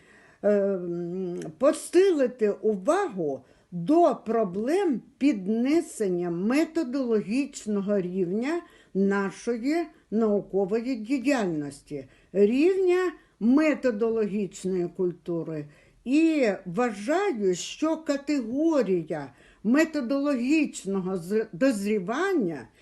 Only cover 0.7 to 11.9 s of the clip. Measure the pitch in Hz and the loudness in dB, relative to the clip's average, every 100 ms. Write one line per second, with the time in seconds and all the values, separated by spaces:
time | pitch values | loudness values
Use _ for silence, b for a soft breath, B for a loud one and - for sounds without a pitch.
0.7 | 190 175 175 170 185 180 180 165 - 277 | -2 -4 -6 -6 -6 -6 -6 -10 2 2
1.7 | 320 - 339 392 311 247 - 208 202 220 | 2 2 4 4 4 0 0 0 2 0
2.7 | 202 190 359 381 190 151 135 b b b | 0 2 2 0 -2 -4 -6 b b b
3.7 | 175 170 320 330 220 - 226 208 185 233 | -6 2 6 6 2 -2 0 0 -2 0
4.7 | 349 381 233 - - 277 220 185 226 254 | 0 0 -2 -6 0 0 2 0 0 2
5.7 | 320 320 - 202 175 175 170 202 277 320 | 2 0 -4 -2 0 -2 -2 0 2 2
6.7 | 330 254 277 247 220 170 247 277 - 208 | 0 -2 -2 0 0 0 -2 -4 -6 -4
7.7 | 208 190 208 180 185 175 208 262 339 339 | -2 0 -2 -2 -2 -2 -2 -2 -4 -6
8.7 | B B 190 196 196 196 - - 240 254 | B B 0 2 2 -2 -6 -6 -4 -2
9.7 | 330 320 b b 214 220 202 202 190 190 | -2 -4 b b 0 2 0 0 -2 0
10.7 | 226 233 247 214 277 240 262 190 156 143 | -2 -2 -6 -2 -2 2 0 0 -2 -6
11.7 | - - | -10 -12